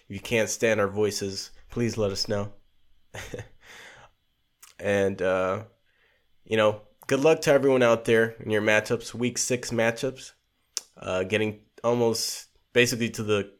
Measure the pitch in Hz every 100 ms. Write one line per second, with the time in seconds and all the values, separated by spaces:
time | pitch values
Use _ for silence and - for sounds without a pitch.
0 | - 98 - 117 104 - 113 104 98 101
1 | 104 98 101 95 - - - 120 117 110
2 | 101 98 - 104 101 - _ _ _ _
3 | _ - - - - - - - - -
4 | - _ _ _ _ _ - - 95 101
5 | 98 95 92 92 92 101 107 _ _ _
6 | _ _ _ _ - 110 107 107 - _
7 | - 135 156 156 160 139 135 131 120 113
8 | 120 113 113 - 107 107 107 107 107 117
9 | - 113 120 120 - 123 - 117 113 117
10 | 131 127 - _ _ _ _ - - -
11 | 98 92 95 107 107 107 _ _ 117 120
12 | 117 110 - - - _ _ 123 120 117
13 | 113 117 104 104 101